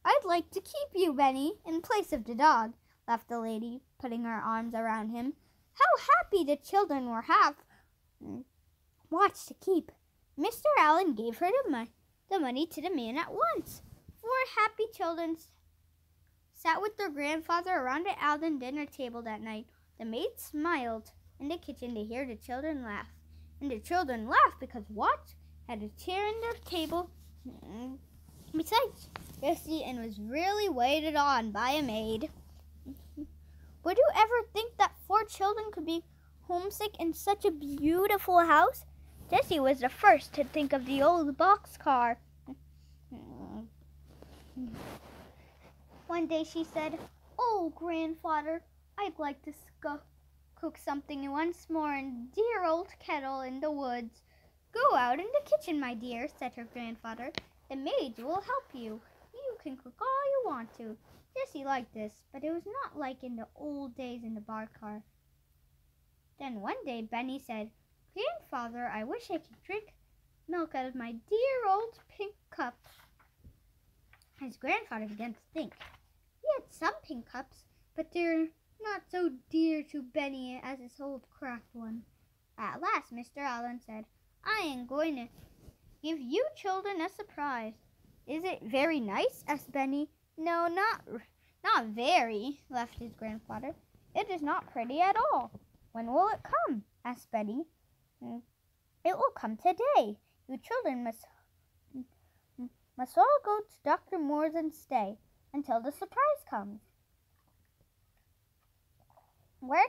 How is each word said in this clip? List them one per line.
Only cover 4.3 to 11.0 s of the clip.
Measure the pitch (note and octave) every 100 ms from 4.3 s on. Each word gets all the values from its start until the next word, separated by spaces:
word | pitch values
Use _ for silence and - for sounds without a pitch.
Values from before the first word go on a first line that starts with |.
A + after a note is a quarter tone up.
| A3
arms | G#3+ A3+ A#3
around | A3+ A3+ A3 A3
him. | A#3+ B3+ - _ _ _
How | - D#5 C#5 -
happy | D#5+ E5+ G4
the | C#4+ C#4+
children | - F#4+ F#4+ C#4 B3
were, | A3+
have | A#3 F4+ E4+ D4 _ - _ _ _ _ - A#3+ B3+ _ _ _ _ _ _
Watch | E4 G4+ - -
to |
keep. | - - F4+ - - _ _ _ -
Mister | F4 A4+ D5+ C#5
Allen | D#4 D#4+